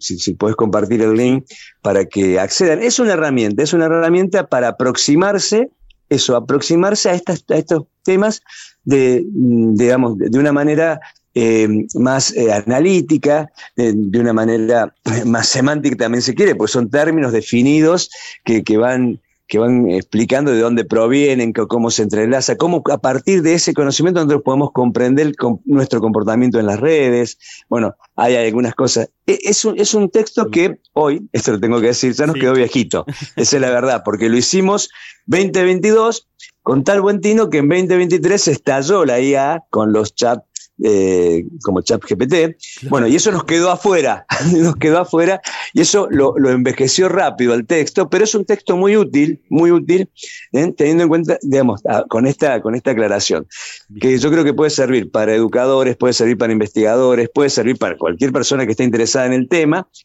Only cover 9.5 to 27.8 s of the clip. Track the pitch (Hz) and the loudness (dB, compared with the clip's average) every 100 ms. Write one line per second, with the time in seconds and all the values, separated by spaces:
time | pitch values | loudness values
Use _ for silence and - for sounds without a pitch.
9.5 | 120 113 107 120 127 123 104 - 123 147 | 2 2 2 2 2 0 -2 -2 0 0
10.5 | 143 147 151 165 156 - _ _ - 113 | 0 0 0 0 -2 -10 _ _ -2 0
11.5 | 113 110 107 - - 123 135 - - 117 | 2 2 0 -2 -2 0 0 -2 0 0
12.5 | 104 104 123 175 185 143 151 139 147 151 | 0 0 0 2 2 2 0 2 0 -2
13.5 | - - - 120 107 104 107 117 113 113 | -14 -12 -2 0 0 0 0 0 0 0
14.5 | 113 110 120 104 - - 113 120 113 110 | 0 0 0 0 -6 -6 -4 -2 -2 -2
15.5 | 131 131 151 143 113 117 120 120 120 196 | 0 0 0 -2 -2 -2 -2 -2 0 0
16.5 | 120 107 123 117 143 156 160 135 113 - | 2 0 -2 0 0 0 0 0 -2 -2
17.5 | 120 127 151 156 175 - - - - - | 0 2 4 2 2 -2 -12 -20 -12 -2
18.5 | 113 - 107 120 127 123 110 _ _ - | -2 0 0 0 0 -2 -4 _ _ -6
19.5 | 104 117 123 117 92 92 107 113 131 147 | -2 0 2 2 -2 -2 -2 0 0 0
20.5 | 117 117 120 101 110 113 139 143 131 117 | 0 0 0 -2 0 2 2 2 0 -2
21.5 | 110 107 117 117 113 107 104 110 131 127 | -4 -4 -2 -2 -2 -2 -2 0 0 -2
22.5 | 123 170 170 139 143 139 131 - 190 160 | -2 0 -2 -2 -2 -2 -2 0 0 2
23.5 | 170 - 160 143 135 165 175 151 147 - | 0 0 0 0 0 0 0 0 0 0
24.5 | 135 143 - 123 113 123 135 151 - 123 | 0 -2 0 -2 0 0 2 0 -2 -4
25.5 | 110 - 143 131 117 110 107 104 113 127 | -4 0 0 2 0 0 0 0 2 2
26.5 | 113 104 104 143 160 135 120 120 - - | 2 0 0 0 2 2 0 -2 -6 -20
27.5 | - - 117 | -18 -6 -4